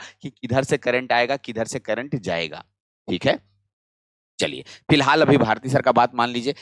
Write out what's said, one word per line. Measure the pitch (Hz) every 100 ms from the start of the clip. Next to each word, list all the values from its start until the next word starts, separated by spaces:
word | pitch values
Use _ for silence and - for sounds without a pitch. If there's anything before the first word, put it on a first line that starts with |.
| - _
कि | 143
किधर | - 120 131
से | 135 147
करंट | 127 123 127
आएगा, | 120 120 139
किधर | - 110 113
से | 131
करंट | - 107 139 143
जाएगा। | 90 85 82 76 - _ _ _ -
ठीक | 90 139
है, | - - _ _ _ _ _ _ _ _ -
चलिए, | 76 - - - -
फिलहाल | 147 135 156
अभी | 151 143
भारती | 113 110 131
सर | 135
का | 131
बात | 117 123 123
मान | 120
लीजिए, | 120 123 143